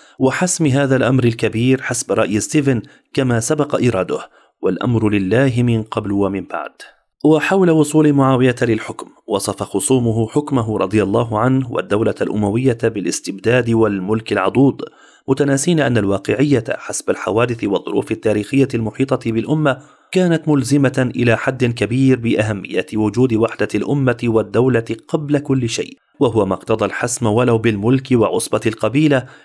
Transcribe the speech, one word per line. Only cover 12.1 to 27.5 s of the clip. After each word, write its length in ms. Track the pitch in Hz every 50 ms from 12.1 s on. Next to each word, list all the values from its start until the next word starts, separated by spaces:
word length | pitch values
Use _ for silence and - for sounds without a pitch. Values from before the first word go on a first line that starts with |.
| - -
الأموية 560 | - - - 107 104 101 104 120 131 131 113 117 117
بالاستبداد 840 | 113 107 101 - - - - - - 196 185 - 110 123 127 120 117
والملك 600 | 117 110 110 104 101 95 92 98 110 113 113 - 104
العضوض، 480 | 98 92 95 - 120 139 131 - - - - - _ - _ _ _ _
متناسين 520 | - 135 - 143 143 139 135 - 180 175 156
أن 180 | 135 127 120
الواقعية 640 | 110 101 98 98 95 - - 107 113 143 147 139 113 - -
حسب 400 | - - - - - - - -
الحوادث 540 | - - - 101 98 110 123 123 117 117 -
والظروف 480 | 101 92 - - - - - - -
التاريخية 560 | 110 110 - 110 104 104 104 - 135 139 131 - -
المحيطة 580 | 117 113 107 - - 135 135 131 127 - 117
بالأمة 460 | 110 113 110 - 156 156 151 139 123 123 - - _ _ _ _
كانت 360 | - 185 185 175 165 156 -
ملزمة 640 | 156 151 139 120 110 139 147 139 123 - 135 127 123 -
إلى 220 | 113 120 117 113
حد 280 | - - - 131 131 127
كبير 540 | 120 117 - 104 101 123 131 135 131 127 117
بأهمية 640 | 117 117 - - 107 110 104 95 85 - - 92 92 - -
وجود 380 | 107 107 107 104 120 131 127 113
وحدة 340 | 107 113 - - - 107 104 -
الأمة 420 | 107 - - 139 143 131 127 120 120 123
والدولة 640 | 117 110 110 101 101 - 117 127 131 123 113 113 - 113 - -
قبل 320 | - - 156 147 139 147 139
كل 300 | 143 - 135 131 120 113
شيء، 280 | - - - - - _ _ _ _ -
وهو 260 | 139 117 110 110 98
ما 80 | 95 92
اقتضى 320 | - - - 110 - 104
الحسم 400 | 92 - - - 117 - - 120
ولو 320 | 110 104 117 123 123